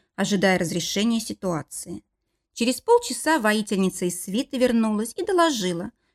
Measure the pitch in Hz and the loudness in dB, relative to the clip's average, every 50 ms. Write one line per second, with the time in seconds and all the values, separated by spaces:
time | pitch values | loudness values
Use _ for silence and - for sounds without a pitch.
0 | _ _ _ - 196 165 202 190 185 190 185 175 180 156 165 175 160 - - 202 | _ _ _ -4 -2 0 2 2 4 4 4 2 0 -2 -2 -4 -4 -4 -2 0
1 | 208 233 226 226 214 - 208 - - 185 170 151 - - - - - 185 170 - | 0 0 0 0 -2 -6 -8 -8 -6 -4 -4 -4 -6 -10 -12 -14 -12 -12 -12 -14
2 | - _ _ _ _ _ _ _ _ _ _ - 233 233 254 - - - - 240 | -14 _ _ _ _ _ _ _ _ _ _ -2 0 0 0 0 2 4 4 4
3 | 240 - 247 - - 311 320 311 208 214 208 220 214 - 220 190 190 185 - - | 4 0 -6 -2 0 2 2 2 2 2 2 0 0 0 0 0 2 0 0 -2
4 | 190 180 175 - - - 185 226 277 - - 254 247 254 226 233 226 220 214 208 | -4 -4 -4 -6 -8 -4 -4 -4 -4 -2 0 2 2 2 4 2 2 2 0 -2
5 | 220 226 - - 370 415 392 349 339 330 285 226 185 185 175 170 180 233 - _ | -4 -4 -6 -6 -4 0 2 4 4 2 2 0 -2 -2 -2 -4 -6 -8 -12 _
6 | _ _ | _ _